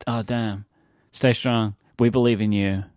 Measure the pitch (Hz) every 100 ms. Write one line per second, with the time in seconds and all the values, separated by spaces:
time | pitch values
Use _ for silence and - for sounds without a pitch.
0 | - 117 107 120 110 101 104 _ _ _
1 | _ - 131 117 127 117 107 101 _ -
2 | 117 127 120 107 107 104 98 98 95